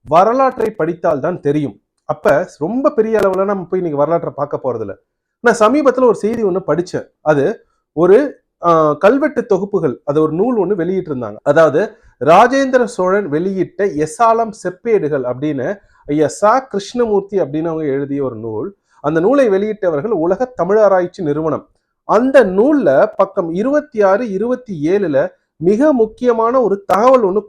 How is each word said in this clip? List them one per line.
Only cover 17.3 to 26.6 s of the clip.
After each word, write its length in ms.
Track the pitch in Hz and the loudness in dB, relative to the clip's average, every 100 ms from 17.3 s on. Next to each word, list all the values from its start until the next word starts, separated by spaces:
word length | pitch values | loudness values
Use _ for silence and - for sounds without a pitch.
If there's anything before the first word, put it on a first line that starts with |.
| 202 | -4
அப்படின்னு 280 | 147 151 165 | -4 -4 -4
அவங்க 160 | 160 | -4
எழுதிய 400 | 156 135 139 139 | -4 -4 -4 -4
ஒரு 120 | 135 113 | -6 -6
நூல். 400 | 113 110 165 202 _ _ | -8 -8 -8 -12 _ _
அந்த 180 | 143 160 | -4 0
நூலை 300 | 180 285 254 | 2 2 2
வெளியிட்டவர்கள் 600 | 190 214 214 185 151 196 | 0 -2 -4 -4 -2 -2
உலக 420 | 202 165 185 254 - | -2 -2 -2 -4 -4
தமிழாராய்ச்சி 600 | 170 214 208 190 175 - | 0 2 4 2 0 -6
நிறுவனம். 440 | 160 147 160 127 - _ _ _ | -6 -4 -4 -6 -8 _ _ _
அந்த 420 | - 190 262 277 220 | 0 2 4 4 4
நூல்ல 600 | 185 254 302 185 135 214 - | 2 2 2 2 4 2 0
பக்கம் 360 | 196 - 170 | -2 -2 -4
இருபத்தி 500 | 170 233 294 294 214 | -4 -2 -2 -2 0
ஆறு, 300 | 196 202 240 | 2 2 -2
இருபத்தி 580 | 185 233 254 247 175 147 | -4 -4 -4 -6 -6 -2
ஏழுல 380 | 202 180 135 175 - _ _ | 0 0 0 -2 -6 _ _
மிக 380 | 160 214 302 | 0 2 2
முக்கியமான 680 | 269 220 - 247 226 226 262 | 2 0 0 -2 0 0 0